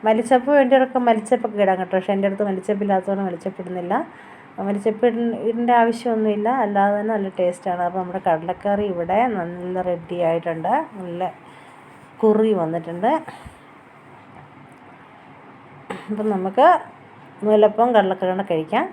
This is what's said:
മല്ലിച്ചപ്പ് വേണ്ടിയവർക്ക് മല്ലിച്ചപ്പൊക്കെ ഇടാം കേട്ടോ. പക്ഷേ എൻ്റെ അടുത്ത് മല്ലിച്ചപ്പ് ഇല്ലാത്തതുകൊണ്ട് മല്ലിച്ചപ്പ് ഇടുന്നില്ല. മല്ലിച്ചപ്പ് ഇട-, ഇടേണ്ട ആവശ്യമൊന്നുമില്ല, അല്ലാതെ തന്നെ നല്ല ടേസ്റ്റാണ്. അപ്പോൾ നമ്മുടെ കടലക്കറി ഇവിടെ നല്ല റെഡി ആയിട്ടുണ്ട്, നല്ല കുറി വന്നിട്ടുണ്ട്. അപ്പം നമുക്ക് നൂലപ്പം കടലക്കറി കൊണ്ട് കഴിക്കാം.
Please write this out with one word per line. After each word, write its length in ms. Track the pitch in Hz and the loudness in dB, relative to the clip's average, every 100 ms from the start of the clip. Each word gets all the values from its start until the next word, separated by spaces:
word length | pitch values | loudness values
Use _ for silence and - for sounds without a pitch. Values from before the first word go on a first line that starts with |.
| 214 | 2
മല്ലിച്ചപ്പ് 440 | 220 233 254 254 285 | 0 4 2 4 4
വേണ്ടിയവർക്ക് 420 | 262 269 262 254 240 | 6 4 4 0 2
മല്ലിച്ചപ്പൊക്കെ 560 | 220 214 247 233 208 | 2 2 0 0 0
ഇടാം 140 | 202 185 | 2 2
കേട്ടോ. 140 | 180 190 | 0 -2
പക്ഷേ 140 | 185 | 0
എൻ്റെ 140 | 196 196 | 0 0
അടുത്ത് 180 | 196 208 | 0 -2
മല്ലിച്ചപ്പ് 360 | 190 185 202 202 | -4 -2 -2 0
ഇല്ലാത്തതുകൊണ്ട് 380 | 190 185 196 190 | 0 0 -4 -4
മല്ലിച്ചപ്പ് 340 | 170 190 190 | -6 -8 -10
ഇടുന്നില്ല. 300 | 180 180 175 220 339 - - - - - 196 | -10 -8 -4 -4 -4 -14 -20 -20 -20 -8 -4
മല്ലിച്ചപ്പ് 400 | 202 214 214 240 | -2 -2 0 0
ഇട-, 260 | 226 233 226 220 | 0 -4 -2 -4
ഇടേണ്ട 240 | 226 240 240 | -2 2 4
ആവശ്യമൊന്നുമില്ല, 680 | 233 226 240 220 214 208 208 262 | 4 0 -2 0 0 0 0 0
അല്ലാതെ 300 | 214 202 202 202 | 0 2 2 0
തന്നെ 140 | 214 220 | -2 -4
നല്ല 140 | 196 185 | -4 -2
ടേസ്റ്റാണ്. 420 | 180 180 - 180 175 | -2 -2 -6 -4 -2
അപ്പോൾ 120 | 185 | -4
നമ്മുടെ 200 | 180 185 185 | -6 -4 0
കടലക്കറി 580 | 160 170 180 202 202 208 | 0 -2 -6 -2 -2 -2
ഇവിടെ 260 | 175 170 196 254 202 | -4 -2 0 0 -2
നല്ല 440 | 170 175 180 185 180 | -6 -8 -6 -4 -4
റെഡി 280 | 175 165 175 170 | -4 -6 -2 0
ആയിട്ടുണ്ട്, 440 | 165 170 165 165 262 311 214 | 0 -2 -4 -2 -2 -4 -10
നല്ല 320 | 180 170 180 - - - - - - - - - | -12 -6 -8 -8 -20 -20 -20 -20 -20 -20 -20 -2
കുറി 300 | 220 214 220 202 | 2 4 2 2
വന്നിട്ടുണ്ട്. 500 | 165 170 165 170 214 311 - - - - - - - - - - - - - - - - - - - - - - - - - - - 190 - | 0 -4 -6 -4 -2 -2 -4 -18 -20 -20 -20 -20 -20 -20 -20 -20 -20 -20 -20 -20 -20 -20 -20 -20 -20 -20 -20 -20 -20 -20 -20 -20 -16 -16 -10
അപ്പം 200 | 208 214 196 | -4 -2 -2
നമുക്ക് 320 | 185 196 302 339 - - - - - - 208 | -2 4 6 6 0 -20 -20 -20 -20 -6 2
നൂലപ്പം 440 | 214 208 208 240 226 | 6 6 4 4 4
കടലക്കറി 360 | 196 185 185 | 2 0 -2
കൊണ്ട് 140 | 185 196 | -2 -2
കഴിക്കാം. 360 | 165 156 226 359 | -2 -2 -2 -4